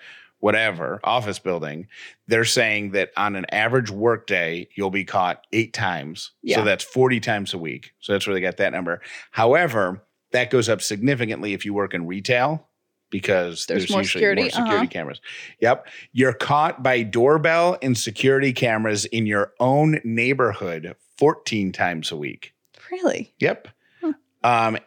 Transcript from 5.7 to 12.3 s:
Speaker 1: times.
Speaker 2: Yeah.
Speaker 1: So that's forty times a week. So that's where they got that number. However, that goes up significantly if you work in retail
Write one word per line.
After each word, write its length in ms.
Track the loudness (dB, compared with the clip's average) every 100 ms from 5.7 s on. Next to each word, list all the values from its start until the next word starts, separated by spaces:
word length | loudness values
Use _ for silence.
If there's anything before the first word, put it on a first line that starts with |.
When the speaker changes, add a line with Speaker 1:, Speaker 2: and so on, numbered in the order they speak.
Speaker 1:
times. 580 | -2 -4 -4 -8 -12 -14 _
Speaker 2:
Yeah. 140 | -2 0
Speaker 1:
So 80 |
that's 200 | 2 0
forty 360 | -2 2 2 2
times 340 | -2 -4 -4
a 60 | -8
week. 320 | -8 -10 -14 _
So 140 | -2
that's 120 | -2 0
where 80 |
they 80 | -2
got 160 | -2 0
that 140 | -2
number. 260 | -2 -4 -6 -8 -18 -12
However, 720 | 2 4 4 4 2 0 -2 _ _ _
that 180 | -2 2
goes 200 | 2 2
up 120 | 0
significantly 720 | -2 -2 0 0 -2 -4 -6
if 120 | -6 -4
you 80 |
work 200 | -2 -2
in 140 | -4 -6
retail 580 | -6 0